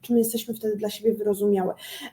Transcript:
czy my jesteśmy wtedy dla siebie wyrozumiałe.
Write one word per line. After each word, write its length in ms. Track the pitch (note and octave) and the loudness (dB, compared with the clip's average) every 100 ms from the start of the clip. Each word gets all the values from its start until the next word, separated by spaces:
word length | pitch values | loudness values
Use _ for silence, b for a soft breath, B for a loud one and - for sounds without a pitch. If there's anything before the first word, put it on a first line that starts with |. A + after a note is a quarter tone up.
czy 120 | - | 4
my 60 | A#3+ | 4
jesteśmy 360 | A3+ A#3 A#3 | 4 0 -4
wtedy 220 | A3+ A3 G#3 | -6 -4 -2
dla 140 | G#3 | -4
siebie 240 | - G#3+ | 0 0
wyrozumiałe. 600 | G3+ G#3 G3 G#3 G3 F#3 - B B C4+ | 0 0 2 2 2 2 -4 B B -14